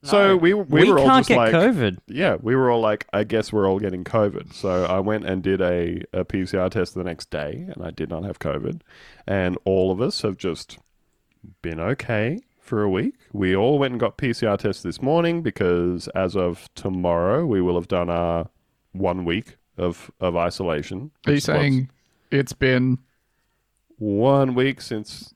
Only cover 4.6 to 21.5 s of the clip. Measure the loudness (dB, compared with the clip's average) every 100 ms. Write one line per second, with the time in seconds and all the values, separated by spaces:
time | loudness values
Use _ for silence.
4.6 | -2 0 0 0 0 -2 -2 -4 0 0
5.6 | 0 0 -2 -6 -8 -6 -4 -4 -2 -2
6.6 | -2 -2 -4 -4 -8 -8 -10 -8 -8 -10
7.6 | -12 -12 -12 -8 -8 -6 -8 -8 -6 -4
8.6 | -6 -8 _ -20 -20 -18 -4 -2 -2 -2
9.6 | 0 2 2 0 -2 -2 -6 -4 -6 -6
10.6 | -10 -20 _ _ _ _ _ _ -20 _
11.6 | -10 -6 -4 -4 -4 -2 -2 -4 -10 _
12.6 | -6 -2 0 0 -2 -6 _ -2 0 2
13.6 | 2 2 0 0 -4 -2 -4 -2 0 0
14.6 | -2 -4 -6 -4 0 0 0 -2 -4 -2
15.6 | 0 2 0 -2 -6 -4 -2 0 -2 -4
16.6 | -12 -10 -6 -2 0 2 2 0 0 0
17.6 | 2 0 -2 -2 0 -2 0 -2 -4 _
18.6 | _ _ _ -4 -2 -2 -2 -4 -4 -20
19.6 | _ -6 -4 -4 -12 _ -2 0 -2 -2
20.6 | -4 -4 -4 -10 -12 _ -2 0 0